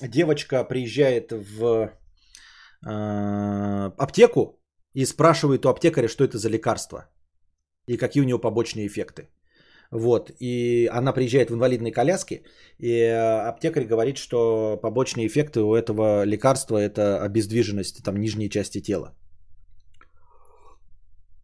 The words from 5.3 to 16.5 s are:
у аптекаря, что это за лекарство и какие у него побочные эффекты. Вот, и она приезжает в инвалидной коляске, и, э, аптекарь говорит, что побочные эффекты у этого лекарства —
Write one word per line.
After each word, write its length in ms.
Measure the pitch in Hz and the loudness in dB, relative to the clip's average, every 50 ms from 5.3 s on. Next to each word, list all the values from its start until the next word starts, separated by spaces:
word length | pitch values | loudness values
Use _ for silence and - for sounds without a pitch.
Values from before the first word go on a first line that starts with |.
| 160 160 160 143 135 120 - | 4 4 2 2 2 2 2
у 40 | 131 | 0
аптекаря, 380 | 123 - - 165 160 139 117 110 | 0 2 2 2 2 2 0 0
что 160 | - - 139 | 0 0 0
это 140 | 120 - 110 | 0 0 -2
за 100 | 104 113 | -2 -2
лекарство 600 | 110 110 - 120 110 - - - - - - _ _ _ _ _ _ _ _ _ _ _ _ _ _ _ _ - | -2 0 0 -2 -2 -2 -6 -10 -14 -16 -16 _ _ _ _ _ _ _ _ _ _ _ _ _ _ _ _ -6
и 100 | 120 110 | -4 -2
какие 260 | 127 120 - 143 139 | -2 0 2 2 2
у 40 | 127 | 2
него 120 | 123 117 | 0 0
побочные 480 | - 113 104 117 117 - - 113 104 101 | 0 0 0 0 -2 -2 -4 -6 -8 -6
эффекты. 420 | - 107 - - - - - - _ _ _ _ _ _ _ _ _ _ _ _ | -6 -8 -8 -10 -12 -18 -20 -20 _ _ _ _ _ _ _ _ _ _ _ _
Вот, 400 | - 113 113 120 120 110 - - - _ | -6 0 2 2 2 2 0 -4 -12 _
и 500 | 127 123 123 120 120 120 120 117 117 113 - | -6 -4 -4 -2 0 2 2 2 2 2 2
она 200 | 120 131 139 - | 0 0 0 0
приезжает 380 | 131 131 120 123 139 120 117 | 0 0 2 4 4 4 4
в 40 | 117 | 2
инвалидной 360 | 117 127 127 127 113 117 113 | 0 2 2 2 0 -2 -4
коляске, 520 | - 123 123 156 190 185 - - - - - - _ _ - - _ - | -2 0 2 2 0 0 -4 -8 -10 -12 -12 -20 _ _ -20 -20 _ -6
и, 120 | - 120 117 | -2 0 2
э, 480 | 117 117 117 113 113 113 113 113 110 104 117 | 4 4 4 4 2 2 2 2 2 0 -4
аптекарь 380 | 117 - - 160 160 151 123 | -6 -2 -4 -2 0 0 0
говорит, 320 | 107 113 110 113 135 135 - | 2 2 2 2 0 -2 -4
что 600 | - - 131 120 117 117 110 110 110 107 104 104 | -6 -2 0 2 2 2 2 2 0 -2 -2 -2
побочные 460 | - 110 110 127 131 127 - 120 113 110 | -4 -2 0 0 -2 -2 -2 -2 -2 0
эффекты 340 | - 147 147 147 - 117 | 0 0 -2 0 0 0
у 140 | 107 107 110 | 2 4 2
этого 480 | 117 113 - 107 107 110 107 104 104 101 | 2 2 0 0 2 2 4 4 4 2
лекарства — 520 | 101 107 104 - 131 | 0 0 2 2 2